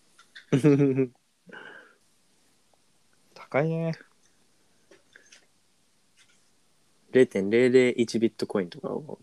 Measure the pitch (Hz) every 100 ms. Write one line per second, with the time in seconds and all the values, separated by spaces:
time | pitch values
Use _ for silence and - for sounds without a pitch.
0 | _ _ _ - - 139 147 139 143 131
1 | 127 _ _ _ _ - - - - _
2 | _ _ _ _ _ _ _ _ _ _
3 | _ _ _ - - 131 160 165 165 165
4 | - _ _ _ _ _ _ _ _ -
5 | _ - _ - _ _ _ _ _ _
6 | _ _ _ _ _ _ _ _ _ _
7 | _ 127 127 101 98 117 127 127 127 117
8 | 113 113 110 - - 104 87 - - -
9 | 156 -